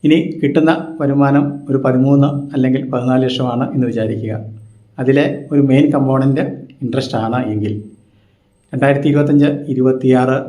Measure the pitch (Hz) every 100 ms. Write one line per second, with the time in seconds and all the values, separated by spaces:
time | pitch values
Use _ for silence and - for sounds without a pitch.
0 | 151 165 - - 139 151 160 156 - -
1 | 143 139 139 143 143 - - 131 131 127
2 | 135 139 143 139 - 131 127 127 - 127
3 | 127 127 131 127 127 120 123 139 123 113
4 | 110 107 110 107 - - - _ _ -
5 | 127 139 143 - - 147 139 131 151 151
6 | 131 131 135 139 139 - - - 123 135
7 | 127 113 113 123 110 107 107 104 - -
8 | _ _ _ _ _ _ _ 127 139 139
9 | 151 143 143 143 143 - - 127 127 127
10 | 131 127 127 131